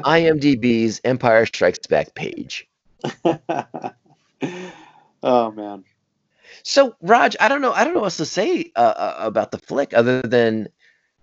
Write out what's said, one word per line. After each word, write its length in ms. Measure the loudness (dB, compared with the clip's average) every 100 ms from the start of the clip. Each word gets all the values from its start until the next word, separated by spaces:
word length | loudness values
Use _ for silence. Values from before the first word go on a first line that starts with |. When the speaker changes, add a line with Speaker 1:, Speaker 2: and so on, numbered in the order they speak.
Speaker 1:
I 160 | 0 2
M 160 | 2 2
D 180 | 2 2
B's 440 | 2 2 0 -2
Empire 400 | -2 0 4 4
Strikes 420 | 2 0 0 0 -2
Back 280 | -2 -2
page. 520 | -8 -10 -10 -12 -16 -18 _ _ _ -12 -4
Speaker 2:
<laughs> 0 | -2 -2 -4 -8 -8 -12 -14 -14 _ _ _ _ -10 -10 -16 -18 -20 _ _ _ 0
Oh, 240 | 0 0
man. 320 | -6 -14 -16 -20 _ _ _ _ _ _ -18
Speaker 1:
So, 320 | -2 2 2 0
Raj, 340 | 2 4 4 2
I 80 | 0
don't 140 | 2
know, 100 | 0
I 120 | 0
don't 100 | 0
know 60 | 0
what 60 | -2
else 120 | -4
to 80 | -6
say, 440 | -2 -2 -2 -4 2
uh, 40 | 2 2
uh, 180 | -4 -4
about 320 | -4 -2 -4
the 80 | -6
flick 360 | -6 -4 0
other 260 | 2 2 0
than 460 | 0 2 2 0 -6 _ _ _ _ _